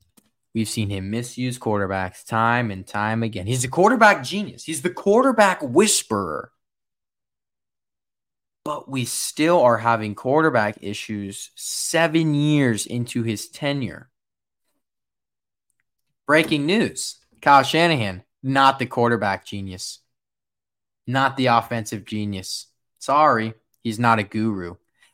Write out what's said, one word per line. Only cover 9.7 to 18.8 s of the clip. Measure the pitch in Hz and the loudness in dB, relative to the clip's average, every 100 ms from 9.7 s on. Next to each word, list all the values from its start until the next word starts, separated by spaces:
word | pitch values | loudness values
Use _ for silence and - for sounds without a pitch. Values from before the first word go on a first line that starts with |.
| 113 | 4
having | 113 113 107 | 2 0 0
quarterback | 101 127 147 160 123 104 107 | -6 0 2 2 2 0 -4
issues | 98 104 - 107 98 95 - - | -10 -10 -8 -8 -8 -12 -16 -16
seven | - - - 160 165 160 160 | -12 -8 -4 0 2 2 2
years | 147 147 147 131 104 - | 2 2 4 2 0 -4
into | 120 120 123 | -6 -6 -4
his | 113 107 - | -4 -6 -8
tenure. | - 147 143 110 - - _ _ _ _ _ _ _ _ _ _ _ _ _ _ _ _ _ _ _ _ _ | -8 -6 -4 -6 -10 -20 _ _ _ _ _ _ _ _ _ _ _ _ _ _ _ _ _ _ _ _ _
Breaking | - 156 160 156 143 | 2 2 4 0 0
news. | 208 127 - - - _ _ | 0 0 -4 -10 -12 _ _
Kyle | - 139 | 6 6
Shanahan, | 131 156 170 147 104 92 - _ | 6 4 2 2 -2 -6 -14 _
not | 131 135 135 | -2 4 4
the | 135 | 4